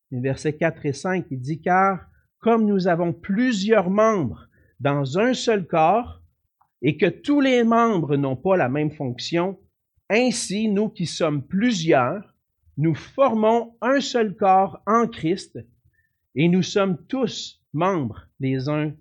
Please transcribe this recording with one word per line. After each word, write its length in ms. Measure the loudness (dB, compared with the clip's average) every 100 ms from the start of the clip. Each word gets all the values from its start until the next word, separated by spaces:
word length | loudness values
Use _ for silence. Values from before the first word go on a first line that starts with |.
| -12
les 80 | -6
versets 380 | -4 -2 -4 -2
quatre 280 | -2 -2 -6
et 80 |
cinq, 340 | -6 -4 -4 -6
il 80 | -8
dit, « 220 | -8 -6
Car 420 | 0 2 2 0 -8 _ _ _
comme 260 | 0 2 2
nous 220 | 2 2
avons 260 | 0 -2
plusieurs 760 | -4 -4 -2 0 0 2 2 2
membres 600 | 2 2 2 -4 -6 -16 _ _ -4
dans 380 | -2 -2 -2 0
un 140 | 0
seul 320 | 0 0 -2 0
corps, 560 | 2 4 2 -2 -12 _ _ _ _ _ _
et 160 | -2 2
que 80 | 0
tous 340 | 0 0 2
les 240 | 4 4
membres 540 | 4 4 2 0 0 0
n'ont 180 | -2 -2
pas 220 | 0 2
la 100 | 0
même 240 | 0 -4
fonction, 680 | -4 -8 -8 -4 -2 -4 -6 _ _ _ _ -2
ainsi 580 | 0 0 -2 -4 -4 0
nous 220 | 0 -2
qui 160 | -4 -6
sommes 420 | -2 -2 -2 -4
plusieurs, 880 | -2 0 0 2 2 2 -4 -12 _ _ _ _ -2
nous 180 | -2 -2
formons 840 | -4 0 2 4 2 2 -2 -4
un 200 | 0 0
seul 340 | 0 -2 -2 0
corps 460 | 4 4 2 -2 0
en 220 | 2 0
Christ, 520 | -2 -4 -4 -6 -16 -18 _ _ _ _ _ _ 0
et 140 | 2
nous 140 | 2
sommes 340 | 2 0 0 -2 -6
tous 560 | -4 -4 -6 -14 -18 _
membres 540 | -2 0 0 -4 -8 -18 -6
les 300 | -4 -2 -2
uns 240 | -2 -4 -8